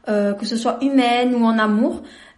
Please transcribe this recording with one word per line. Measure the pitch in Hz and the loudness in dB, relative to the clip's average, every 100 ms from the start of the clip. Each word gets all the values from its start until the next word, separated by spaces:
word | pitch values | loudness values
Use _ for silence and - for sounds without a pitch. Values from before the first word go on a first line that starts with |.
| - | -4
euh, | 208 202 | -2 -2
que | 202 | -4
ce | 220 226 | -6 -4
soit | 247 - | -4 -2
humaines | 269 269 240 240 247 240 | 0 2 2 2 2 2
ou | |
en | 226 220 | 2 2
amour, | 214 208 302 339 - - - | 2 2 0 -4 -12 -20 -16